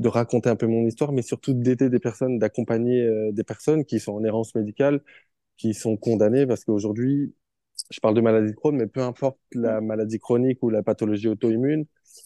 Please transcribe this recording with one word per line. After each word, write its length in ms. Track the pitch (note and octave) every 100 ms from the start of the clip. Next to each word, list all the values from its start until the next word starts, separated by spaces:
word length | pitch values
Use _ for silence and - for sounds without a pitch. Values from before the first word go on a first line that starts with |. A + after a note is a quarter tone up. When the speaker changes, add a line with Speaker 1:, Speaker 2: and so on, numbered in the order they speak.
Speaker 1:
de 80 | A2+
raconter 400 | A#2 A#2 B2 B2
un 80 | G#2+
peu 100 | A2+
mon 200 | A2+ A#2
histoire, 260 | A2+ D3
mais 100 | C3+
surtout 320 | A#2 - -
d'aider 360 | B2+ B2 B2+ C3+
des 80 | B2
personnes, 400 | B2 - C3 B2
d'accompagner, 640 | G#2+ - A2+ A2+ A#2+ B2
euh, 260 | A#2 A2 A2
des 140 | G#2
personnes 400 | - A2 - D#3
qui 160 | C#3 A2+
sont 140 | -
en 100 | G#2
errance 300 | A2 A2 A2+ A#2
médicale, 440 | G#2 - C#3 C#3+ _ - _ _ _ _
qui 180 | A2+
sont 220 | G#2 A2+ A2
condamnées, 500 | - A2 G#2+ B2+ C3+
parce 180 | A2
qu'aujourd'hui, 680 | - G#2+ G#2 G#2+ B2+ C#3+ C#3 - _ _ _ - -
je 100 | -
parle 140 | A2
de 60 | A2
maladie 300 | A2+ A2 G#2+
de 60 | G#2+
Crohn, 200 | D3+ C#3+
mais 100 | G#2+
peu 160 | C3+
importe 360 | B2 A#2+ C#3 - _
la 280 | B2 A#2 A2
Speaker 2:
Mm. 60 | A2
Speaker 1:
maladie 320 | A2 A2 A2
chronique 400 | - A#2+ B2+ B2+
ou 80 | A#2+
la 120 | G#2+
pathologie 460 | G#2 G#2+ G#2+ G#2 A2
auto-immune, 580 | G#2+ A#2 A2+ C3+ D#3 D3+ _ _ -